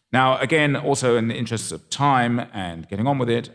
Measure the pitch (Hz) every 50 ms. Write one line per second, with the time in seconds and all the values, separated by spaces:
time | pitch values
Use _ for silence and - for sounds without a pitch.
0 | _ - - 127 131 131 131 - 135 123 160 156 151 147 139 120 143 147 139 127
1 | 131 127 120 117 113 113 110 117 120 110 117 107 - - - - _ - - -
2 | 139 143 135 127 120 117 120 117 90 - - 104 92 87 82 82 80 - 101 98
3 | 113 139 143 135 123 120 117 120 - -